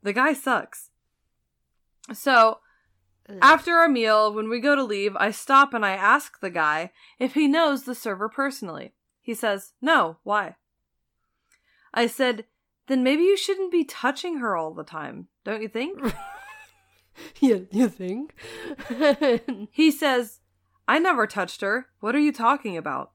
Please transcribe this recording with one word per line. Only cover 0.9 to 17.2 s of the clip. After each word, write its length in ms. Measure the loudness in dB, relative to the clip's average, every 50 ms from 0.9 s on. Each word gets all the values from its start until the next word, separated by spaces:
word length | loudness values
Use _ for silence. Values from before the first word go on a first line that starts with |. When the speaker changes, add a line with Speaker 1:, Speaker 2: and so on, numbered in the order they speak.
| _ _ _ _ _ _ _ _ _ _ _ _ _ _ _ _ _ _ _ _ _ _ -18 -18 -16
Speaker 1:
So 460 | -6 -2 2 6 6 6 6 4 -2 _ _ _ _ _ _ _ _ _ _ _ _ _
Speaker 2:
Ugh. 100 | -20 -2 4
Speaker 1:
after 320 | 6 6 6 6 4 2 4
our 160 | 4 4 4
meal, 440 | 4 2 2 4 4 4 4 2 0
when 140 | -4 -4 -4
we 120 | -4 -2
go 120 | 2 2 2
to 80 | 2 0
leave, 340 | -2 -2 -2 -2 -4 -2
I 140 | 0 -2 -2
stop 420 | -2 -6 -2 4 6 6 6 6 2
and 120 | -2 -2
I 60 | -2
ask 480 | -2 0 4 4 4 4 2 -6 -16 _
the 100 | -10 -6
guy 400 | -2 0 0 0 0 -2 -4 -8 _ _ _ _ _ _
if 140 | -6 -2 0
he 140 | 2 2 4
knows 340 | 4 4 2 2 0 -2 -6
the 120 | -10 -12
server 340 | -8 -8 -8 -6 -6 -6 -8
personally. 640 | -4 -4 -4 -4 -4 -8 -12 -12 -12 -12 -14 -16 _ _ _ _ _ _
He 120 | _ -10 -8
says, 400 | -4 -2 -2 -2 -2 -6 -16 _ _
"No, 360 | 0 2 2 2 2 0 -4 _ _
why?" 320 | -4 -2 -2 -2 -6 -12 _ _ _ _ _ _ _ _ _ _ _ _ _ _ _ _ _ _ _ _ _ _ _ _ _ _ _ -4
I 140 | -2 -2
said, 380 | -2 0 0 0 0 0 -4 -8 _ _ _ _ _ _ _ _
"Then 160 | -2 0 2 2
maybe 200 | 2 2 4 4
you 120 | 4 2
shouldn't 360 | 2 0 -4 -4 -4 -4 0
be 120 | 0 0 0
touching 540 | 0 -6 -4 -2 -2 -2 -2 -8 -8 -6
her 180 | -4 -2 -2 -2
all 180 | -2 -4 -6 -8
the 100 | -12 -14
time, 420 | -12 -12 -12 -12 -12 -14 -14 -18 _ _ _ _
don't 180 | -8 -8 -6
you 60 | -8
think?" 320 | -8 _ -6 -6 -6 -8 -6
Speaker 2:
<laughs> 120 | -6 -6 -6 -6 -12 -16 -18 -18 -20 -20 -20 -20 -20 _ _ _ _ _ _ _ _ _ _ -20